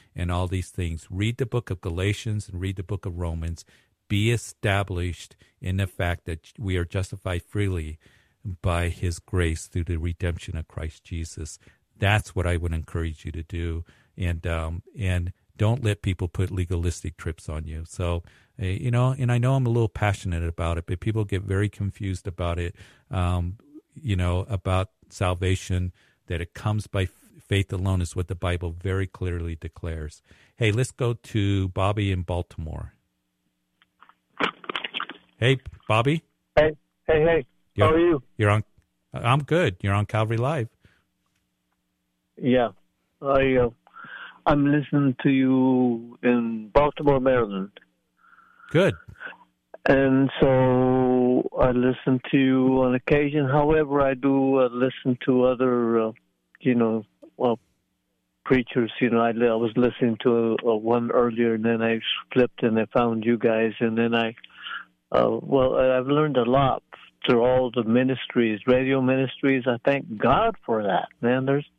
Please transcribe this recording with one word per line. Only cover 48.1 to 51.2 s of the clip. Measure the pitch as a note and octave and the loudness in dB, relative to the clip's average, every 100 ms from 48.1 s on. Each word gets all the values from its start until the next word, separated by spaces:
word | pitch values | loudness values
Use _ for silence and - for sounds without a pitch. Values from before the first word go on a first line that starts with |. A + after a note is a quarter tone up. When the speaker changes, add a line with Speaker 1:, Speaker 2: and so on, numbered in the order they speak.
| _ _ _ _ _ - | _ _ _ _ _ -2
Speaker 1:
Good. | D3+ F#3 G2 - - - - _ _ _ - - | 2 2 0 -12 -18 -18 -18 _ _ _ -6 2
Speaker 2:
And | C3+ C3+ C3+ C3+ - | 4 6 4 2 4
so | C#3 C3 B2+ B2+ B2+ C3 B2+ B2+ | 4 6 4 4 4 4 4 4